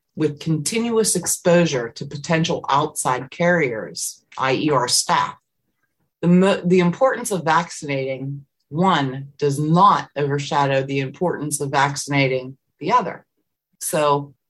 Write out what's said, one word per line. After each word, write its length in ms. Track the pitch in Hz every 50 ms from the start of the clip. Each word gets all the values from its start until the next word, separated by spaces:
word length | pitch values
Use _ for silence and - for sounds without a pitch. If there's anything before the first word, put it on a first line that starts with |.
| _ _ -
with 240 | - 156 151 147 151
continuous 720 | - 165 160 147 143 - 226 226 233 240 233 220 214 214 -
exposure 760 | 185 175 - - - - 180 170 175 170 156 143 127 117 117
to 140 | - - 139
potential 600 | 143 - 143 - - 165 160 160 - 160 123 - -
outside 640 | 135 143 151 151 - - - 139 123 127 135 131
carriers, 920 | - - 170 175 180 170 151 123 117 107 95 - 87 - - - - - _ _ -
I 180 | 113 123 131 135
E 160 | 101 117 151
our 180 | 147 127 123 123
staff. 480 | - - - - 170 143 120 - - - _ _ _ _ _ _ _ _ _ _ _ _ _ _ _ -
The 80 | - 170
mo-, 340 | 175 180 190 196 196 - -
the 160 | 175 180 185
importance 500 | 180 175 170 - 262 262 247 233 247 -
of 140 | 208 175 143
vaccinating 1000 | 160 156 165 175 170 - - - 143 139 135 135 131 135 127 135 139 143 139 139 _ _ _ _ -
one 600 | 143 156 180 190 175 151 139 135 127 139 139 - - -
does 220 | 147 143 139 147
not 500 | 151 156 160 175 196 208 175 147 143 - -
overshadow 640 | 143 147 139 139 143 143 - 160 147 143 139 135 135 135
the 160 | 139 139 139
importance 640 | 135 131 131 - 180 170 - - 147 151 147 -
of 100 | 147 139
vaccinating 880 | 147 143 139 143 143 - - - 143 139 139 131 131 131 127 131 135 _ _ _ _ -
the 100 | 147 170
other. 360 | 233 247 208 131 - - _ _ _ _ _ _ _ _ _ _ _ -
So 540 | - - - 160 151 147 143 147 143 139 131 _ _ _